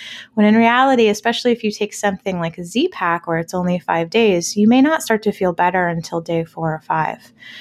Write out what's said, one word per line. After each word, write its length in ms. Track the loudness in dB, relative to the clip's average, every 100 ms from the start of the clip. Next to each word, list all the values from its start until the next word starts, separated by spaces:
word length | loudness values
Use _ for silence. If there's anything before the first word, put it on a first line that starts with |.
| -20 -18 -8 2
When 100 | 4
in 100 | 6
reality, 540 | 4 4 2 4 2
especially 420 | 2 -2 -2 -2
if 120 | 0
you 80 | -4
take 220 | -4 -8
something 460 | -4 -4 -4 -6 -4
like 180 | -6 -8
a 60 |
Z-Pak 640 | -6 -4 -4 -2 -2 -2 -2
where 120 | -4
it's 140 | -2
only 260 | -4 -2 -2
five 300 | -2 -2 0
days, 460 | 2 2 2 -2 2
you 120 | 4
may 140 | 6
not 220 | 4 0
start 200 | -2 -2
to 80 | -2
feel 220 | -2 -2
better 340 | 0 0 2 0
until 340 | -2 -6 -8
day 240 | -4 -4 -4
four 260 | -6 -6
or 80 | -6
five. 520 | -4 -2 -2 -6 -18 _ -20 -20